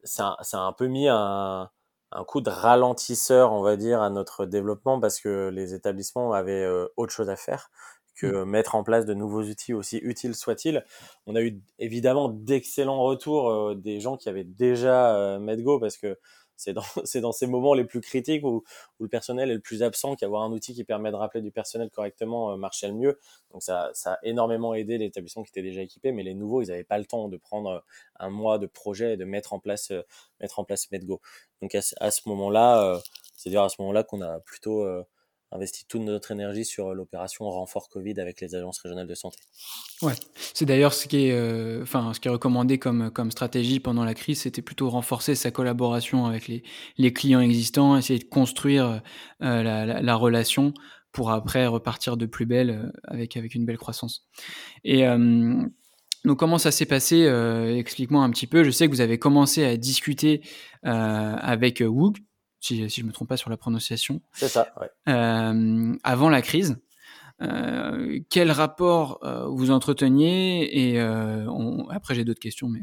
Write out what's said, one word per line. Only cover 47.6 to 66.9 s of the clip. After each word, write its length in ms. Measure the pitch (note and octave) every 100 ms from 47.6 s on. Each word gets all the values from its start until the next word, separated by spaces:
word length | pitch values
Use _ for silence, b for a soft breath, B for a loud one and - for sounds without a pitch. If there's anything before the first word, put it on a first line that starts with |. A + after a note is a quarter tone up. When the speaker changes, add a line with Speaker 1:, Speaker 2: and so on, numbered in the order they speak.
| A2+ C#3+ C#3 C3+
Speaker 2:
essayer 220 | B2 B2
de 60 |
construire, 800 | - C#3 B2+ - C#3+ C#3 B2 A2 B B B -
euh, 180 | C3+ A#2
la, 240 | A2+ A2 A2
la, 160 | A2+
la 140 | A#2+ A2+
relation 580 | A#2+ A#2 A2 - C#3+ C#3+ B B _
pour 180 | - A2+
après 380 | A2 - C3 A#2+
repartir 500 | A2+ A#2+ A2+ - A#2
de 80 | A2+
plus 220 | - A#2
belle, 240 | B2 B2
euh, 200 | A2 A#2 -
avec, 340 | - A#2+ A2+ A#2+
avec 160 | A2+
une 140 | B2 A#2
belle 100 | A2+
croissance. 500 | - A2+ A#2 - _ B B B B B
Et, 240 | - C3+ B2+
euh, 540 | A#2+ A#2+ A#2 A#2 B2+ - - _ _ - - D3+
donc 140 | C3+
comment 180 | E3 E3
ça 140 | D#3+
s'est 160 | - D#3
passé, 400 | C3+ - E3 D#3
euh, 500 | A#2+ A#2 A2+ A2+ A#2+
explique-moi 460 | A#2 - B2+ D3
un 80 | B2+
petit 160 | A2+ B2
peu. 160 | E3
Je 80 | D3
sais 160 | B2 D#3+
que 40 |
vous 100 | B2+
avez 180 | A#2 A#2
commencé 440 | C#3+ C#3+ C#3 -
à 140 | C3+ A#2
discuter, 640 | B2+ C3+ - C3+ D3+ D3 B B B B
euh, 60 | -
avec, 960 | A#2 A2 G#2+ G#2+ G#2+ B2 A2+ B2 -
euh, 20 | A2+
Woog, 320 | B2 G3 G#3 - _ _ -
si, 300 | - A#2 G#2+
si 120 | -
je 40 | A2+
me 60 |
trompe 160 | - A#2
pas 80 | B2+
sur 140 | A#2
la 80 | A2+
prononciation. 640 | A#2+ A2+ - A2+ - D3 _
Speaker 1:
C'est 160 | - C3+
ça, 260 | A#2 - -
ouais. 100 | - _ D#3
Speaker 2:
Euh, 880 | B2 A#2 A2+ A2+ A2 A2 A2+ A2+ -
avant 280 | C3 B2 D#3
la 120 | C3+
crise. 360 | - D#3+ F#3 A#2+ _